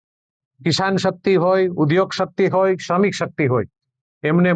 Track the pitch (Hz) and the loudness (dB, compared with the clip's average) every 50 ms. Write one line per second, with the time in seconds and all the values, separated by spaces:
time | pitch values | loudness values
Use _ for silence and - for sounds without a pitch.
0 | _ _ _ _ _ _ _ _ _ _ _ _ - 165 147 - 190 196 196 180 | _ _ _ _ _ _ _ _ _ _ _ _ -4 -2 -2 0 0 -2 -2 0
1 | 190 185 180 - - 196 190 175 170 185 190 190 185 180 180 160 156 143 170 185 | -2 -2 -4 -2 0 0 2 2 2 2 2 2 0 -2 0 -2 0 2 2 0
2 | 190 - - - 185 - - - 190 175 180 185 190 190 190 - - - 170 180 | 0 -2 -2 -6 -6 -6 -2 -2 -2 0 2 0 0 0 0 -2 -4 -4 0 0
3 | 202 196 - - 165 - - - 156 123 127 117 101 - _ _ _ _ _ _ | 0 0 -2 -4 -8 -8 -4 -2 -2 0 0 0 -2 -4 _ _ _ _ _ _
4 | _ _ _ - - 151 165 175 180 180 170 | _ _ _ -8 -4 0 2 2 2 2 2